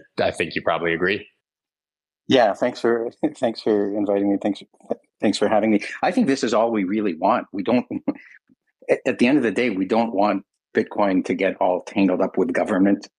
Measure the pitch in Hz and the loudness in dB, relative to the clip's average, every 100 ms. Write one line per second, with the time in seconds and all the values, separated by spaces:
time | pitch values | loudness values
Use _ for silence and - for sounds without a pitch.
0 | - - 87 - 85 78 - 82 85 82 | -8 -4 -2 -2 -6 -4 -2 -2 -2 -2
1 | 90 101 - _ _ _ _ _ _ _ | -2 -4 -8 _ _ _ _ _ _ _
2 | _ _ - 127 107 98 127 131 117 117 | _ _ 2 4 4 2 -4 -2 0 0
3 | 117 - 151 - 120 113 117 104 101 104 | -4 -4 -6 -2 -4 -2 0 0 0 -2
4 | 101 101 101 101 107 98 - _ - - | 0 0 0 0 -2 -4 -10 _ -10 -10
5 | _ _ 113 98 101 104 113 104 - - | _ _ -2 0 2 2 2 0 -2 -4
6 | 151 254 185 135 117 107 117 110 92 107 | -2 2 2 0 0 2 2 0 0 0
7 | 104 80 95 113 - 98 - 123 - - | -2 0 0 0 -2 -6 0 0 -2 -6
8 | - - - - _ _ _ _ - 139 | -6 -8 -10 -20 _ _ _ _ -2 -2
9 | 131 113 120 147 117 98 123 95 95 113 | -2 0 2 2 0 0 -2 -2 0 0
10 | 113 95 104 98 - _ _ - 107 107 | 0 0 0 0 -6 _ _ -4 -2 0
11 | 101 92 - 90 95 90 95 90 - 101 | 0 0 0 0 0 0 0 0 -2 0
12 | 95 90 90 - 87 85 90 95 98 101 | 2 2 0 0 0 0 0 2 2 2
13 | - | -2